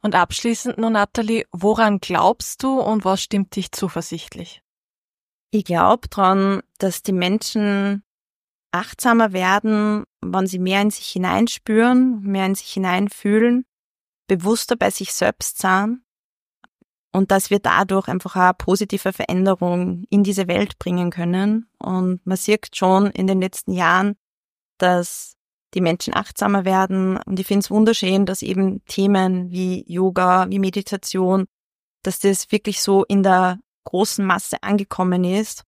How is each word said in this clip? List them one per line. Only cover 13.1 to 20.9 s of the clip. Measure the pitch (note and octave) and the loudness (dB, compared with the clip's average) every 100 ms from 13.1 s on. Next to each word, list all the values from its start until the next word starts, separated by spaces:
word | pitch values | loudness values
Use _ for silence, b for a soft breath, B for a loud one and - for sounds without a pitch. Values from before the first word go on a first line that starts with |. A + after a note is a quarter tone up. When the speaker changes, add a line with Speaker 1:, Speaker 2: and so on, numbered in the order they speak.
| - G3+ G#3+ A#3+ B3 B3 _ _ _ _ _ - | -2 0 4 4 2 -2 _ _ _ _ _ -2
Speaker 2:
bewusster | F#3+ F#3 A3+ - | 0 2 0 0
bei | A#3+ - | 0 0
sich | - F#3+ | 0 -8
selbst | - G#3 - - - | 0 -2 -2 -10 -4
sind | F#3+ F#3+ G#3 B3 _ _ _ _ _ _ _ _ _ _ _ | 0 2 0 -4 _ _ _ _ _ _ _ _ _ _ _
und | F#3+ F#3+ | 0 2
dass | G3 - | 2 2
wir | G3+ | 0
dadurch | - F2+ G3 F#3+ - | 2 0 2 -2 -2
einfach | F3+ F#3 | -6 -4
eine | F#3+ F3+ | 2 2
positive | F3+ - F#3+ G3+ G3 G3 | 2 0 0 0 -2 -4
Veränderung | - - F#3 F#3+ F#3 F3+ F3 F3+ F3 F#3+ | -4 -4 0 2 2 0 0 -2 -6 0
in | G3+ | 2
diese | G3+ G3 F3+ | 2 0 0
Welt | F#3 G#3 - | 0 -2 -4
bringen | - | -4